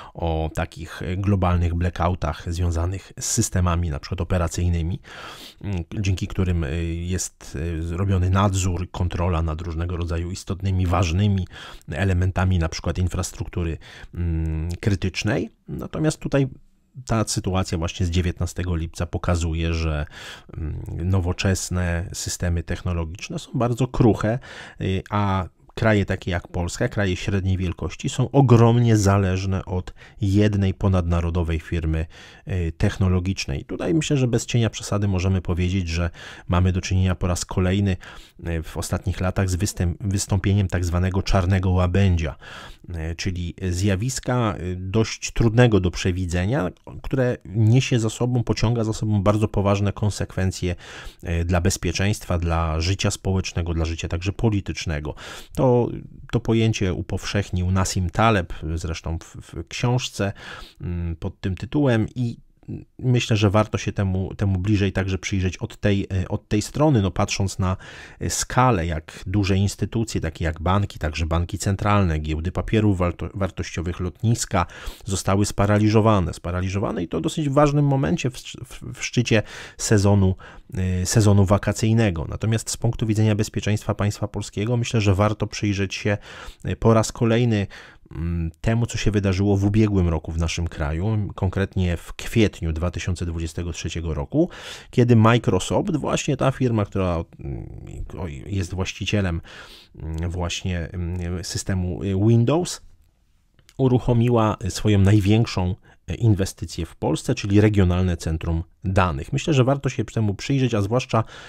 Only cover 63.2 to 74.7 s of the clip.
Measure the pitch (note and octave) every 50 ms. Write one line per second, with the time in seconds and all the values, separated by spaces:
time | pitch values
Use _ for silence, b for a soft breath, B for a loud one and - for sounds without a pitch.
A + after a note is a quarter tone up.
63.2 | B2 - B2 G#2 G#2+ G2+ F#2 G#2+ G#2+ G#2+ - - - - G2+ - G2+ F#2+ F#2 F#2
64.2 | F#2+ - - - A2 G2 F#2+ F#2 F2+ G2+ G#2+ G2 G2+ G2 F2+ - F#2+ F#2+ F#2+ F2+
65.2 | - - - F#2+ F2+ F#2 F2 - - - - - - A2 G2+ G2+ F#2+ - F#2+ F#2
66.2 | F2 - - G#2 - - - G#2+ G#2 - - C3 D3 D#3+ D3 A#2 G2 F#2+ - -
67.2 | G2+ G2 - - G2+ F#2+ - - G2 F#2 F#2 - B B B B B B B B
68.2 | - F2+ - - - - - - B2+ C3 A#2+ F2+ E2 E2+ E2 D#2 - - - -
69.2 | - - F#2 G#2 G2+ F2+ G2 F#2 G2 G2 - - - F2+ - A2+ A2+ - - F#2+
70.2 | - D#2+ - - F2 D#2+ D#2 D#2+ D#2 E2+ F#2 G2+ G2+ G2 - - - D#2 D2+ D#2+
71.2 | E2 D#2 D#2+ E2 F2 F2 - - - G#2+ G2 F#2+ - G#2 G#2 G#2 G2 F2 D#2+ D#2
72.2 | D2+ D2+ D#2 D2+ D#2+ F#2 - - F2 - - A2 G#2+ G#2+ G2+ F2 F2+ F2 F2 -
73.2 | - F2 - G2+ G2 F2+ - - F2+ - - - E2+ F2+ F2 - F#2 F2+ - -
74.2 | - A2 A#2+ A#2+ - - - F#2+ E2+ -